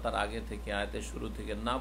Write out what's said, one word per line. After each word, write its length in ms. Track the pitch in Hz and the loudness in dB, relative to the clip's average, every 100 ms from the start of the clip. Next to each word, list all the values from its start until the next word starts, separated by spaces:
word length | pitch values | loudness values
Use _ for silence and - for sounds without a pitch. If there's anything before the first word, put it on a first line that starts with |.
তার 120 | 117 | 2
আগে 260 | 107 104 113 110 | 4 2 0 -2
থেকে 240 | 104 107 | -4 0
আয়াতের 300 | 101 104 110 | 0 2 0
শুরু 280 | 110 - 113 110 | -4 -4 -4 -4
থেকে 180 | 104 | -2
না 240 | 107 113 127 | 0 2 2